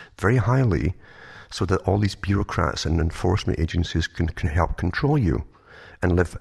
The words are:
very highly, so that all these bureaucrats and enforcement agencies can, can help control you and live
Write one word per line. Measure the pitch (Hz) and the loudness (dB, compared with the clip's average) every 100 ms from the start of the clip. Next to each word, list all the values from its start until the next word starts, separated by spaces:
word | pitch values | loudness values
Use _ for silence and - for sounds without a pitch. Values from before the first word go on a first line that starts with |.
| - - | -20 -4
very | 95 127 | 0 2
highly, | 104 131 120 78 76 - - - - - - | 2 2 2 2 0 -4 -12 -20 -20 -20 -16
so | - | -6
that | 90 95 - | 0 0 2
all | 101 | 2
these | 101 - | 0 -2
bureaucrats | 92 98 - - 82 - | -2 0 0 0 0 0
and | - 85 | 0 2
enforcement | 82 - 92 95 - - | 0 0 0 0 0 -2
agencies | 80 85 85 82 - | 0 0 0 -2 -2
can, | - 82 | -2 -4
can | - 78 | -2 -2
help | 78 80 - | 0 0 0
control | 87 - 143 151 | -4 0 0 2
you | 92 60 - - _ - - - | 2 0 -4 -14 _ -20 -20 -4
and | 90 87 | 2 2
live | 87 - | 2 -4